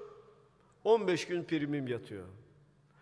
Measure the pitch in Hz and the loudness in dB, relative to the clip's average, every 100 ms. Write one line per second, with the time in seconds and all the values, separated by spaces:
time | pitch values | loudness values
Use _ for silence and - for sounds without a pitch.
0 | - - - - - _ _ _ 202 226 | -14 -20 -20 -20 -20 _ _ _ 4 6
1 | 190 165 - 175 156 160 143 147 127 117 | 6 0 0 -4 -2 -2 0 -2 -2 -4
2 | - 104 92 98 - - - _ _ _ | -6 -12 -12 -18 -20 -20 -20 _ _ _